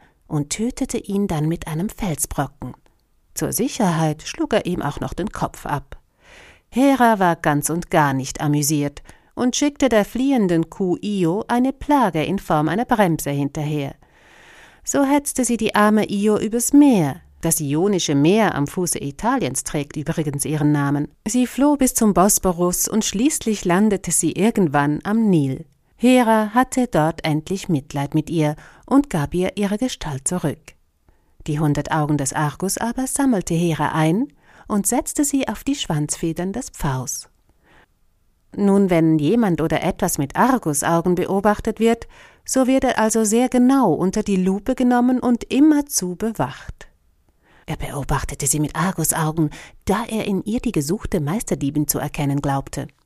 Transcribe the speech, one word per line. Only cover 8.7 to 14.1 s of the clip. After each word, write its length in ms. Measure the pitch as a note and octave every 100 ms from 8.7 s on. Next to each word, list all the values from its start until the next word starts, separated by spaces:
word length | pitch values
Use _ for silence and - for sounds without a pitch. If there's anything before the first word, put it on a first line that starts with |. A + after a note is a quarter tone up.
| D3+ C#3+ C#3+ - - _
und 220 | - B3 A#3+
schickte 320 | D4 C#4+ C4
der 160 | A3+
fliehenden 640 | G3+ A#3 C4+ C4 F#3+ E3 D#3+
Kuh 280 | - F#3+ F3
Io 440 | G3+ G3+ E3 F#3+ -
eine 240 | A#3+ B3+
Plage 500 | - - D4 G#3+ D#3+
in 160 | C3+ G3
Form 300 | - D#3 D3+
einer 160 | F3+
Bremse 460 | B3 A#3 F#3+ D3+ D3
hinterher. 680 | C#3+ C#3+ D#3+ D3+ D3 C#3 - _